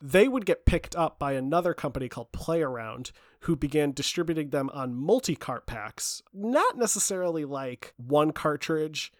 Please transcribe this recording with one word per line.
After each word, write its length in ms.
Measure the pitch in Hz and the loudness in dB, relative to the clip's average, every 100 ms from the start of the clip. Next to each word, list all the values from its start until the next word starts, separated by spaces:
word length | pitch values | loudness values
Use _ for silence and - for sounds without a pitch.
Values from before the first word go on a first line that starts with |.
They 260 | 139 180 247 | 2 6 6
would 180 | 254 196 | 4 0
get 200 | 170 - | 2 4
picked 300 | 175 - 170 | 4 0 -2
up 220 | 160 - | -2 0
by 140 | 143 | -2
another 400 | 135 131 165 180 | -2 0 2 2
company 340 | 170 151 131 127 | -2 -4 -4 -6
called 240 | - 117 | -8 -12
Playaround, 800 | - - 165 147 123 113 113 127 - _ _ | -8 -2 0 0 -4 -8 -10 -12 -14 _ _
who 160 | - 160 | -2 0
began 360 | 147 151 147 | 2 2 2
distributing 580 | 139 131 - 165 160 147 | 0 -2 -2 -2 -2 -2
them 200 | 143 135 | -2 -2
on 240 | 143 127 | -4 -6
multi-cart 720 | 123 147 247 - 151 - 120 - | -2 2 2 2 -4 -4 -6 -6
packs. 560 | 117 107 - - - - | -8 -10 -8 -8 -8 -12
Not 440 | 196 214 277 466 294 | -8 0 2 2 2
necessarily, 640 | 226 208 - 190 180 165 | 0 0 -2 0 -2 -2
like, 500 | 147 139 135 123 - - | -4 -6 -6 -10 -14 -16
one 360 | 123 147 151 | 2 4 4
cartridge 800 | 151 156 143 - 160 156 151 - | 2 -2 -2 0 0 -2 -6 -10